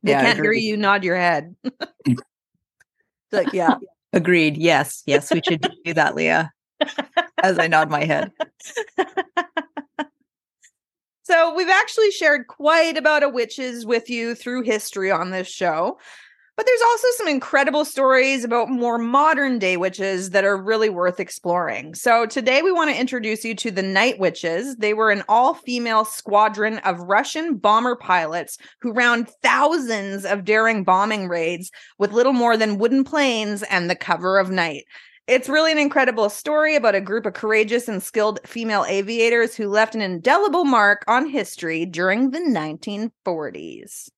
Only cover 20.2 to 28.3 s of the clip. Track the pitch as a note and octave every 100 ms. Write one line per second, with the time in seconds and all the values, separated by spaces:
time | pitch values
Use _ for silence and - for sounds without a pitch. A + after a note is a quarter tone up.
20.2 | F#3+ G3 G3 G3 F#3+ A3 A3 F3+ F3+ F3+
21.2 | F3+ - F3+ F3 E3 A2 D3+ E3 B3 A#3
22.2 | A3+ C4+ A#3 C4 F4 F4+ D#4 B3 B3 B3+
23.2 | A3 A3 A3+ G#3+ A#3 F#3+ F#3+ F#3+ A#3+ G#3
24.2 | F#3 - E3+ E3 C4 B3 G#3+ G#3+ A3 G3+
25.2 | F#3 A3 B3+ E4 - B3 A#3 A3 A3 -
26.2 | - G3+ G#3+ G3+ G#3+ A3 - F3 F3 G3+
27.2 | C4+ D#4 E4 A#3+ G#3 G#3+ B3 A#3+ - F3+
28.2 | D#3+